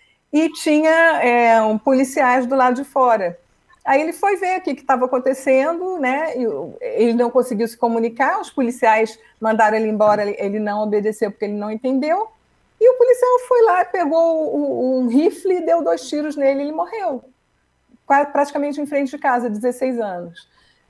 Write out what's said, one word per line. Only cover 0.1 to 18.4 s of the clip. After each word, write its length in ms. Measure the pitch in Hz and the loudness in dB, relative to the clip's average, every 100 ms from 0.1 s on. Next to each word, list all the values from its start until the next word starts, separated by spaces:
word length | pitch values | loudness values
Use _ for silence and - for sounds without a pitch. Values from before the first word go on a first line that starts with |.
| _ _ | _ _
e 160 | 294 320 | 0 0
tinha, 680 | 320 320 302 320 330 330 302 | -2 0 2 4 4 4 2
é, 380 | 247 240 233 226 | 2 2 4 4
um 160 | 220 214 | 2 0
policiais 720 | - 262 269 311 254 254 240 | 2 2 0 0 2 2 0
do 80 | |
lado 220 | 269 254 247 | 2 2 0
de 80 | |
fora. 540 | 277 277 254 220 175 175 _ _ _ _ | -4 0 2 2 -2 -8 _ _ _ _
Aí 160 | - 277 | -2 0
ele 120 | 320 | 0
foi 240 | 320 403 381 | -2 -2 -2
ver 220 | 370 370 | -2 -4
o 40 | |
que 120 | 370 | -4
que 100 | 269 | -6
tava 220 | - 247 254 | -2 -2 0
acontecendo, 920 | 254 254 262 269 262 294 339 370 370 | 0 -2 -2 0 2 2 -2 -6 -4
né, 400 | 254 277 320 - | -2 -2 -4 -4
e 80 | 226 | -4
o, 300 | 143 156 - | -4 -10 -10
ele 340 | 110 110 233 | -8 0 0
não 160 | 233 240 | 2 0
conseguiu 360 | 247 247 214 226 | 0 0 -2 -4
se 100 | - | -2
comunicar, 640 | 233 226 226 233 269 392 | -2 0 -4 -2 -2 -2
os 100 | 370 | -6
policiais 680 | - 240 247 226 214 220 - _ _ | -4 -4 0 2 2 0 -4 _ _
mandaram 360 | 220 220 214 220 | -2 2 2 2
ele 120 | 220 | -2
embora, 340 | 214 214 208 | 2 2 2
ele, 140 | 208 202 | 0 -4
ele 200 | 202 214 | -6 -4
não 240 | 208 208 | -4 -4
obedeceu 480 | 214 208 208 214 214 | -2 -2 -2 -2 -4
porque 120 | - | -4
ele 100 | 208 | -6
não 160 | 208 208 | -6 -8
entendeu, 580 | 220 262 262 302 359 440 - _ _ _ _ | -6 -2 -2 0 -2 -4 -10 _ _ _ _
e 80 | 480 | 4
o 100 | 508 | 6
policial 400 | 494 494 494 494 - | 4 4 4 2 2
foi 140 | 494 | 4
lá, 220 | 453 359 | 4 4
pegou 720 | 359 381 302 330 330 320 311 | 0 -2 0 2 2 2 -2
o, 20 | 285 | -2
o, 440 | 285 247 254 254 | -2 -2 0 0
um 80 | 247 | 2
rifle 460 | 247 349 - 381 | 2 2 0 -2
e 120 | 359 320 | -2 2
deu 160 | 339 | 0
dois 240 | 294 339 - | 0 -2 -4
tiros 280 | 302 302 294 | -6 -6 -2
nele, 260 | 269 277 | 0 0
ele 100 | 285 | -4
morreu, 500 | 320 349 440 370 254 - _ _ _ _ _ _ _ | -6 -6 -6 -6 -6 -12 _ _ _ _ _ _ _
qua-, 220 | - 277 294 | 0 0 2
praticamente 540 | - | 0